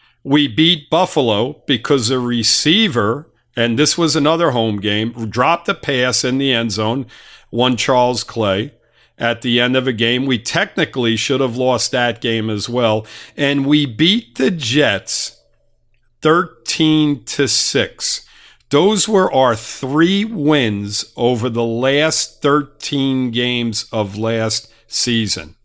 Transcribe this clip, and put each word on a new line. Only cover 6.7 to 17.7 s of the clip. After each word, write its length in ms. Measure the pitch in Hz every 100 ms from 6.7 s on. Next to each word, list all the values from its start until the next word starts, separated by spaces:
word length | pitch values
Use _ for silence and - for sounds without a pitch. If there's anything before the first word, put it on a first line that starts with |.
zone, 360 | 101 110 127 123 - - - -
one 260 | 117 127 120
Charles 480 | - 127 123 123
Clay, 520 | - - 107 95 135 _ _ _ _ -
at 220 | 120 117
the 180 | 123 120
end 160 | 123 131
of 100 | 127
a 80 |
game. 320 | 113 117 123 135
We 140 | 123
technically 760 | - 165 202 - 160 135 117 113
should 240 | - 135
have 160 | 131 120
lost 340 | 127 120 -
that 300 | 127 120 110
game 280 | 120 113 110
as 200 | 104 98
well. 360 | 123 117 107 110 - - -
And 300 | 139 143 135
we 180 | 151 143
beat 500 | 110 170 220 - -
the 140 | 254
Jets 920 | 175 120 135 135 98 - - - - _ _ _ _ _ _ _ _
thirteen 1040 | 156 165 180 - - - 160 156 151 139 -
to 220 | - 139
six. 800 | - -